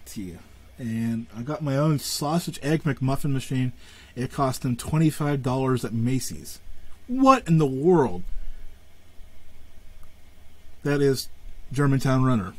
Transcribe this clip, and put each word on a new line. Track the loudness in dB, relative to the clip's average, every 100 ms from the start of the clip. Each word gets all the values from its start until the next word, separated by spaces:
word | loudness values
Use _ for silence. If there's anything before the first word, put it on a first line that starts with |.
| -12
to | -12
you. | -10 -12 -18 -20 -20 -10
And | -6 -2 0 -2 -6 -10
I |
got | -6 -4
my | 0 2
own | 2 2
sausage | -2 -4 0 0 -2 -4
egg | 0 0
McMuffin | 0 0 0 0 0
machine. | -2 -2 -2 -2 -4 -14 -20 -16 -8
It | -6
cost | 0 0 0 -2
him | -2
twenty-five | 0 2 2 2 0 0
dollars | 0 0 2 0 0
at |
Macy's. | 0 0 0 -2 -8 -12 -12 -8 -8 -6 -8 -4
What | 4 6 6 6
in | 4
the | 4
world? | 4 6 6 6 2 0 2 0 -2 -6 -10 -16 -18 -16 -14 -12 -10 -8 -10 -12 -12 -14 -12 -12 -12 -18 -16 -16 -14 -12 -6
That | 0 4
is | 4 2 -2 -10 -10 -8 -4
Germantown | 2 4 4 4 4
Runner | 4 2 0